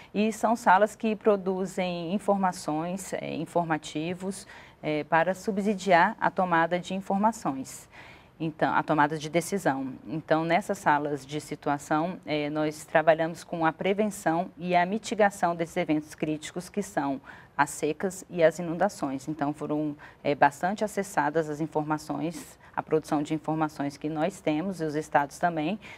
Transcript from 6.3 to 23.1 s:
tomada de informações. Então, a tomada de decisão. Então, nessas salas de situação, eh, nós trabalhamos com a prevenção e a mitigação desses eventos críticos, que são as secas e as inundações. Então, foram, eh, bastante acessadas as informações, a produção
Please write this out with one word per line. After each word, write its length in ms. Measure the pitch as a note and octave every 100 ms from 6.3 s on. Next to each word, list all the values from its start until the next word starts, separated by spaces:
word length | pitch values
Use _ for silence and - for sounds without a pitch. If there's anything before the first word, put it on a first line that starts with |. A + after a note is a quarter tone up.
tomada 480 | - F#3 E3 E3+ F3
de 140 | E3+
informações. 960 | F#3+ F#3+ G3 G#3+ A3+ - C3+ C3 - - - - - - -
Então, 340 | D#3+ D3+ C#3+
a 80 | G#2
tomada 340 | - D#3 D3 D#3
de 120 | D3+
decisão. 640 | E3 E3 G3+ E3 C#3 C3+ - -
Então, 360 | D#3 - D#3
nessas 360 | E3 F3 G#3 G3
salas 440 | E3+ D3 D3 C#3+
de 160 | C3 D3+
situação, 800 | - D3+ D3+ C#3+ - D#3 F3 - -
eh, 240 | D3+ D3
nós 340 | D3+ D3+ D3+
trabalhamos 600 | - E3 D#3+ D#3+ D#3+ E3
com 200 | - F3
a 80 | D#3+
prevenção 800 | - F#3 G3+ G#3+ - E3 E3 F#3 -
e 180 | F3 F3
a 100 | F3
mitigação 680 | A3 - G#3+ G3+ - F3 E3+
desses 220 | E3 F3+
eventos 380 | D#3 D3+ D3+ -
críticos, 520 | D#3 D3+ - F3+ -
que 140 | -
são 400 | G3 - C#3 C3+ - - - -
as 140 | D3
secas 560 | - D3+ D3+ G3 F3+ -
e 140 | F3+
as 140 | A#3+ A#3+
inundações. 720 | F3 D#3+ G3 - C#3 C3+ -
Então, 260 | D3+ C#3+
foram, 420 | D3+ D3 D3+ D3+ D3 - -
eh, 100 | C#3+
bastante 500 | C#3+ C#3+ - F3 G#3
acessadas 640 | G#3+ - G3 - D3 D#3+ D3+
as 140 | D3
informações, 960 | D#3 D#3 D3+ D3+ - C#3+ D#3 D#3 - - - -
a 60 |
produção 400 | - D#3 -